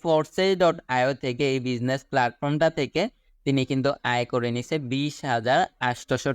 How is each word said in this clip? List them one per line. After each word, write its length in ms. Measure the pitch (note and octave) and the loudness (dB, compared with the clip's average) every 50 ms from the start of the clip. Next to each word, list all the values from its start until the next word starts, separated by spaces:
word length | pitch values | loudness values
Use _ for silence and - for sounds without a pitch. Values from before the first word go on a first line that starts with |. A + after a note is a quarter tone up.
| - | 0
ফোরসেজ 480 | E3+ D#3+ D#3 D3+ - - - F#3+ F#3+ G3 F3+ F3+ | 0 2 2 0 0 -2 0 0 2 2 4 4
ডট 140 | E3+ - E3+ - - B2+ | 2 2 0 -4 -4 0
আইও 140 | B2+ B2+ C3+ C#3 B2+ - | 0 2 0 0 -2 -4
থেকে, 200 | C3+ B2 B2 D3 C#3 C3 | -4 -2 0 0 0 0
এই 60 | C3 A#2+ B2+ | 0 -2 -2
বিজনেস 320 | B2 A#2 A#2+ B2+ C3 C3+ - _ | -4 -2 -2 -2 -2 -2 -4 _
প্ল্যাটফর্মটা 580 | - C3+ B2 A#2+ - _ - C#3+ D3 D3+ E3 D#3+ D#3 - | 0 2 2 2 0 _ -2 -2 0 2 2 0 2 0
থেকে 240 | C#3 B2+ - D#3 F#3 B3 - _ _ _ _ _ _ | -4 -2 -2 -2 -2 -2 -4 _ _ _ _ _ _
তিনি 160 | C#3+ C3+ C3+ C3 - | 0 2 2 2 0
কিন্তু 200 | C#3+ C3+ B2+ C#3 C#3+ - - A#2+ B2 | 0 0 0 0 0 -2 -2 -2 0
আয় 120 | B2 A#2+ - - | 0 0 0 -2
করে 160 | B2+ A#2+ A#2+ A#2 | -2 0 -2 -2
নিছে 180 | B2 B2 - D#3+ D#3 C#3+ A#2+ C3 | -4 -4 -4 -4 -4 -4 -4 -4
বিশ 220 | C3+ C#3+ D3 C#3+ - - C#3+ B2 | -2 -2 -4 -6 -6 -4 -2 -2
হাজার 280 | A#2 A2 A#2+ C3 D#3+ F#3 - _ - B2+ B2 | 0 2 2 2 2 2 0 _ -4 -2 -2
আটশোশো 440 | A#2+ - - - C3+ B2+ - C#3 C3+ | -2 -4 -4 -4 -4 -2 -2 -4 -2